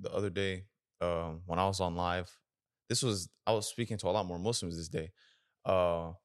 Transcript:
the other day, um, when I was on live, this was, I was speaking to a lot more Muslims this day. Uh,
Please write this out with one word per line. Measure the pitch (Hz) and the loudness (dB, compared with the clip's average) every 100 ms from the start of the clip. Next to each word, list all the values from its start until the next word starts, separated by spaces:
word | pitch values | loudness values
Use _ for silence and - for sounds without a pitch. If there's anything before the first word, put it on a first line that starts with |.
the | 98 | -2
other | 90 101 | 0 0
day, | 92 98 92 95 _ _ - | 0 0 -2 -8 _ _ -4
um, | 87 85 82 80 90 | 0 0 -2 -6 -2
when | 85 | 2
I | 95 | 4
was | 95 | 4
on | 90 85 | 0 0
live, | 87 90 90 - _ _ _ _ - | 0 0 -4 -12 _ _ _ _ -2
this | 117 | 0
was, | 131 101 87 _ - | 2 0 -4 _ 2
I | |
was | 110 101 | 2 0
speaking | - 113 107 | -4 -4 -2
to | 92 | 0
a | |
lot | 101 90 | 0 0
more | 85 | -2
Muslims | 101 117 87 82 | -2 -2 -4 -6
this | 80 | -6
day. | 92 80 - _ _ _ _ | -6 -6 -12 _ _ _ _
Uh, | - 95 87 85 82 90 | 2 4 4 2 -4 -10